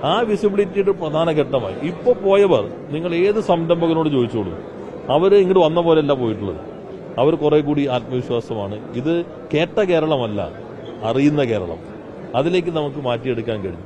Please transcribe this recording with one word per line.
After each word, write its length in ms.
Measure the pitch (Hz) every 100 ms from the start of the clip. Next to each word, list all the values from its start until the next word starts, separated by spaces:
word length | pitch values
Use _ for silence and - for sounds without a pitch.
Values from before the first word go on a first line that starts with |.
ആ 160 | 139 190
വിസിബിലിറ്റിയുടെ 720 | 240 208 208 196 202 196 196
പ്രധാന 400 | 190 160 156 165
ഘട്ടമായി. 560 | 156 131 135 107 98 143
ഇപ്പൊ 260 | 170 -
പോയവർ, 560 | 208 190 196 202 139 95 - -
നിങ്ങൾ 260 | 147 175 170
ഏത് 240 | 190 208
സംരംഭകനോട് 720 | 208 175 165 170 165 160 160
ചോദിച്ചോളൂ, 420 | 139 117 110 95 85 - - - - -
അവര് 260 | 139 185 202
ഇങ്ങോട്ട് 240 | 185 190
വന്ന 220 | 160 165
പോലെയല്ല 320 | 170 160 147
പോയിട്ടുള്ളത്. 600 | 139 120 104 98 78 - - - - - -
അവർ 180 | 135 160
കുറെ 240 | 147 151
കൂടി 280 | 143 147 139
ആത്മവിശ്വാസമാണ്. 920 | 123 120 127 123 120 113 113 98 104 - 120
ഇത് 300 | 139 170 170 - -
കേട്ട 260 | 151 170 -
കേരളമല്ല, 720 | 196 170 156 147 117 104 85 - - - - -
അറിയുന്ന 400 | 110 120 143 147
കേരളം, 340 | 131 107 92 85 - - - - - 120
അതിലേക്ക് 320 | 151 180 170
നമുക്ക് 300 | 165 147 139
മാറ്റിയെടുക്കാൻ 640 | 131 120 127 117 110 107
കഴിയും. 220 | 95 85